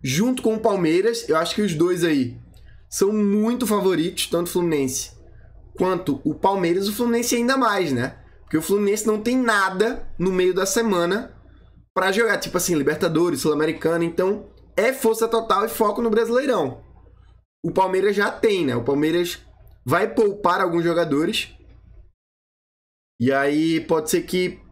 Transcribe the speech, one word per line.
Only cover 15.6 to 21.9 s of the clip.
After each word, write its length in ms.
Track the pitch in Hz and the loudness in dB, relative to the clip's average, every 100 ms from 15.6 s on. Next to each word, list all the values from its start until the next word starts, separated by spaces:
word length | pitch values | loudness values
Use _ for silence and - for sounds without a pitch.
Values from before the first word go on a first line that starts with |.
e 40 | 220 | 0
foco 320 | - 208 208 | 0 0 2
no 80 | 233 | 0
Brasileirão. 720 | 214 220 247 277 214 135 - - - - - - - _ _ | 0 2 0 2 0 -2 -6 -20 -20 -20 -20 -20 -20 _ _
O 80 | 170 | -4
Palmeiras 440 | - 185 185 202 | 0 2 2 2
já 160 | 202 208 | 2 -2
tem, 340 | - 226 196 | 0 2 2
né? 100 | 143 | 0
O 80 | 120 | 0
Palmeiras 560 | 117 143 156 170 175 - - - - - | 0 0 2 0 -2 -6 -16 -20 -20 -12
vai 280 | 123 170 214 | 0 0 2
poupar 480 | 233 208 196 175 185 | 2 2 2 0 2
alguns 220 | 180 170 | 0 0
jogadores. 680 | 170 165 160 139 170 220 - - - - - | 0 0 0 0 0 -2 -8 -16 -20 -20 -20